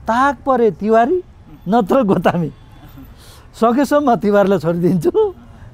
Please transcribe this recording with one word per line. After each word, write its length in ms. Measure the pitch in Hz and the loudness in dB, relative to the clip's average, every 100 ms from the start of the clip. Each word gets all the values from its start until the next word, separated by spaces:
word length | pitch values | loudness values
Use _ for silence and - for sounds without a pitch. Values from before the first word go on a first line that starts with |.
| - | -4
"ताक 300 | 233 277 277 - | -2 -2 -2 -2
परे 260 | 254 226 | 0 0
तिवारी 520 | 160 202 226 240 359 - - - - - | -2 0 2 2 -2 -6 -18 -20 -14 -2
नत्र 360 | 233 185 269 | 0 2 0
गोतामी।" 480 | 208 190 180 175 151 - - - - - - - - - - - | 2 0 0 -2 -6 -10 -20 -20 -20 -20 -20 -20 -20 -20 -20 -2
सकेसम्म 540 | 226 240 277 294 285 214 | 0 0 0 0 2 0
तिवारीलाई 440 | 202 202 196 196 | 2 2 2 0
छोडिदिन्छु, 720 | 156 175 175 180 349 370 427 - - - - | -2 -2 0 0 0 0 -2 -4 -18 -20 -16